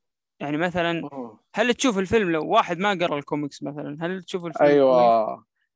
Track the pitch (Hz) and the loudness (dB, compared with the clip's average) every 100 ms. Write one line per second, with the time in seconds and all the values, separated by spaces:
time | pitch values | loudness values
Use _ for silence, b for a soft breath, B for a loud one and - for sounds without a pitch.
0 | _ _ _ - 143 151 180 175 170 165 | _ _ _ -12 -6 -4 -2 -2 -2 -4
1 | 147 139 120 107 _ - 240 233 269 196 | -8 -12 -14 -16 _ -2 -2 0 0 0
2 | 185 226 190 160 156 208 208 170 202 190 | 0 0 0 -2 0 0 0 -2 -2 0
3 | 170 147 143 147 147 - 143 147 143 147 | -2 -4 -6 -6 -6 -10 -12 -10 -12 -8
4 | 170 190 175 190 170 - 147 147 135 127 | -8 -8 -8 -10 -4 4 6 6 6 6
5 | 120 113 110 123 _ _ _ | 6 4 0 -6 _ _ _